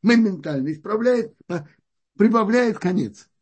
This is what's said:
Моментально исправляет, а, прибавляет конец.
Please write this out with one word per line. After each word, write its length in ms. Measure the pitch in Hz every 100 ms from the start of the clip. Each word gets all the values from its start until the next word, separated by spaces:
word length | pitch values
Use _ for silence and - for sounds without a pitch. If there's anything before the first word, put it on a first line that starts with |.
Моментально 680 | 202 233 220 175 151 143 139
исправляет, 640 | 151 196 214 240 247 226 _ _
а, 180 | 175 147 _ _ _ _ _
прибавляет 600 | 214 226 208 240 240 190
конец. 520 | 180 180 117 - _ _